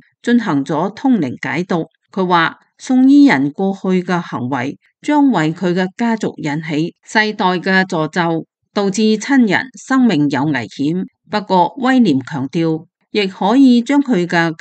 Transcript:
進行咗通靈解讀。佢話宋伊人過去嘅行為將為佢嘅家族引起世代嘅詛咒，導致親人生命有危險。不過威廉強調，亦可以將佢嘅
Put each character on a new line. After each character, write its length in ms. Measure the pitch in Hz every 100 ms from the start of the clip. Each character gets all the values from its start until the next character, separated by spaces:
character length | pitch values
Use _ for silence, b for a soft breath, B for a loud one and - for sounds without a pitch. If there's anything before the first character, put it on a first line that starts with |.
| b _
進 220 | - 240
行 200 | 208 143
咗 300 | 135 151 190
通 260 | - 262 226
靈 160 | 131 -
解 220 | 131 135
讀。 240 | 180 175 160 _ _
佢 140 | - 180
話 320 | 175 160 b b _
宋 320 | - 254 262
伊 160 | 285
人 260 | 285 143 139
過 200 | - 190
去 300 | 196 190 185
嘅 180 | 180 175
行 260 | - 147 123
為 260 | 135 127 - _ _
將 300 | - 294 277
為 240 | 196 156
佢 180 | 165 180
嘅 140 | 180 185 -
家 180 | 233
族 200 | 220 180 -
引 260 | 151 147
起 320 | 160 151 165 -
世 300 | - 220 214
代 140 | 208 185
嘅 360 | 180 190 190 190
詛 200 | 165 208
咒， 380 | 185 165 165 - _ _
導 160 | 208 196
致 100 | 196 214 214
親 320 | 233 269 220
人 180 | 151 262 - -
生 180 | 262
命 240 | 240 151 147
有 160 | 135
危 220 | 151 131 107
險。 380 | - 143 180 190 _ _
不 80 | 208
過 340 | 202 190 - -
威 200 | 247 262
廉 220 | 214 135
強 260 | 123 151 -
調， 360 | 170 165 160 - _ _
亦 160 | 208 196
可 300 | - 196 254
以 240 | 262 240
將 220 | 233 285
佢 240 | 277 196 175
嘅 280 | 175 165 160